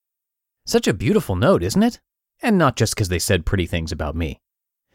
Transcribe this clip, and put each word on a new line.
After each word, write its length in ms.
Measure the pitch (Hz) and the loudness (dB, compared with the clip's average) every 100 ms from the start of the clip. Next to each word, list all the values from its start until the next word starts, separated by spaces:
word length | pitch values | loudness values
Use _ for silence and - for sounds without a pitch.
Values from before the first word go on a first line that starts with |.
| _ _ _ _ _ _ - | _ _ _ _ _ _ -4
Such 200 | 233 233 | -2 0
a 60 | |
beautiful 420 | 98 110 208 - 90 | 0 0 0 0 0
note, 280 | 131 170 | 2 2
isn't 180 | 87 185 | 2 0
it? 180 | 233 - _ _ _ _ | 0 -2 _ _ _ _
And 160 | 277 196 | 0 2
not 160 | 143 - | 2 2
just 200 | 113 - | 0 -2
'cause 140 | 92 | -2
they 80 | 87 | -2
said 260 | - 95 | 0 0
pretty 220 | - 98 85 | 0 -2 -2
things 260 | 87 80 | -4 -6
about 240 | 80 78 80 | -6 -6 -4
me. 240 | 80 - _ _ _ _ _ | -6 -8 _ _ _ _ _